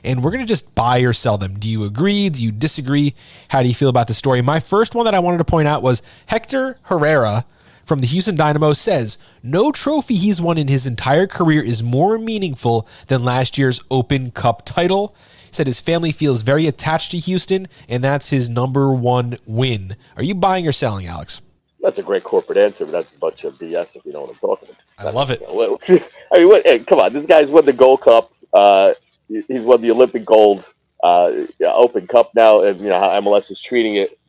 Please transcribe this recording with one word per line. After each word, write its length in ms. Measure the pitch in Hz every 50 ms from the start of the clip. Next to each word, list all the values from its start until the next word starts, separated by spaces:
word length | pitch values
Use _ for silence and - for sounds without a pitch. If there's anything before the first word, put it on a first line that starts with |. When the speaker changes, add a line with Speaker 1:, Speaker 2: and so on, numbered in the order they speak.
Speaker 1:
and 200 | - 110 131 127
we're 80 | 123 156
gonna 140 | 202 262 254
just 300 | 220 220 143 - _ _
buy 260 | - 117 120 123 123
or 140 | 123 123 113
sell 240 | - - 127 107 101
them. 200 | 98 95 98 104
Do 120 | 104 110
you 140 | 110 110 104
agree? 440 | 101 104 117 170 202 202 202 202 190
Do 160 | 151 127 117
you 80 | 113
disagree? 640 | 107 107 151 151 - - 135 131 143 143 147 143 - _ - - - - - _
How 140 | - 135
do 60 | 123 123
you 60 | 120
feel 140 | - 143 135
about 200 | 123 127 117 -
the 60 | 113
story? 280 | - - 139 127 123
My 180 | 120 135 151 165
first 340 | - - 190 208 226 220 -
one 120 | 233 233
that 80 | 226 202
I 60 | 185
wanted 180 | 175 175 175 170
to 60 | 165
point 240 | - - 165 151 147
out 140 | 151 131
was 200 | 120 127 123 - - - - _ _
Hector 500 | - 220 226 - - 180 180 - 269 254 _
Herrera 640 | _ - 190 165 147 151 156 139 120 107 104 113 - _ _ _ _ _ _ _ _
from 140 | - 160 139
the 60 | 131
Houston 280 | 117 143 185 180 220 185
Dynamo 400 | 156 156 151 147 151 156 151 147
says, 420 | - - 226 190 143 117 107 - - - _ _ _
"No 300 | - 120 139 185 226 302
trophy 440 | 285 - - 285 311 302 - - 240
he's 260 | 180 175 214 202 165
won 160 | 170 170 170 160
in 100 | 147 135
his 180 | 139 135 123
entire 400 | 131 120 - - 127 139 156 196
career 360 | 190 - - 180 160 156 151
is 200 | 117 110 117 110
more 360 | 113 120 123 135 165 202 220 226
meaningful 680 | 226 226 220 214 190 170 135 - - 120 117 117 107 _ - - -
than 180 | - 131 127 120
last 320 | 127 123 127 127 - -
year's 240 | 143 139 131 123 - - _
Open 400 | 135 131 120 _ 143 135 131 120
Cup 360 | - - - 127 - - -
title." 480 | - - 180 175 180 190 196 202 208 _ _ _ _ _ - - _
Said 160 | - - 156
his 140 | 135 120 -
family 320 | - - 165 170 165 160
feels 300 | 147 - 156 143 131 113
very 240 | 107 120 139 156 165
attached 440 | 156 - - - 160 160 160 - -
to 60 | 175 175
Houston, 480 | 151 180 185 180 - - 190 190 190 - _ _ - -
and 160 | 117 123 127
that's 240 | 135 143 143 - -
his 220 | 147 135 123 117
number 420 | 117 120 123 131 131 139 139 139
one 460 | 131 127 120 123 123 123 123 120 120 - _
win. 500 | 113 110 113 131 131 117 104 95 95 104 _ _ _ _ -
Are 40 |
you 120 | 117 165 208
buying 340 | 180 190 190 185 185 175 156
or 40 |
selling, 340 | 135 - 147 120 104 95 92
Alex? 340 | 85 78 - 78 - - - _ _ _ _ _ _ _ _
Speaker 2:
That's 180 | - - - 101
a 40 |
great 220 | 95 98 101 92 -
corporate 340 | - - 92 - - - 98
answer, 260 | 101 104 98 - 80
but 80 | 76
that's 240 | 76 76 78 _ -
a 20 | _
bunch 260 | - 82 - - -
of 140 | 78 67 _
B 160 | 85 82 85
S 220 | 85 85 - -
if 80 | - _
you 80 | 76
know 100 | 73 73
what 80 | 71 65
I'm 60 | -
talking 320 | _ - - 98 - - -
about. 400 | - _ _ _ _ - - 73
Speaker 1:
I 20 |
love 200 | - 123 139 131
it. 120 | 123 -
Speaker 2:
<laughs> 60 | - - 82 104 117 101 123 - - - 185 156 - - _ - - _
I 60 | - 180
mean, 100 | 170 185
what, 160 | 214 185 -
hey, 160 | 160 135 113
come 200 | 113 - 190 147
on. 120 | 95 98
This 120 | 117 147 147
guy's 260 | 160 175 156 151 135
won 140 | 143 165 147
the 80 | 139
Gold 300 | 135 120 131 131 131 -
Cup. 280 | - 131 113 117 - _ _ _ - _
Uh, 420 | - 98 101 101 98 95 98 95 85 - _ _ _ _ _ _
he, 140 | 110 107 - -
he's 140 | 131 127
won 200 | 110 120 127 117
the 80 | 113 117
Olympic 340 | 113 120 127 120 - 120 104
Gold, 480 | 107 110 110 107 104 101 95 - - _ _ _ _ _ _
uh, 300 | - 87 87 87 87 85 - 76 - - - _
yeah, 140 | - -
Open 340 | - - 123 120 - 107 90
Cup 280 | - - 120 113 - -
now, 280 | 113 113 110 107 107
and 160 | 92 101 98 87
you 80 | 101 104
know 100 | 92 90
how 120 | 98 95
M 160 | 90 101 101
L 100 | 101 104
S 140 | 101 - -
is 100 | 98 -
treating 360 | - - 127 120 113 107 104
it. 220 | 101 98 - - _ _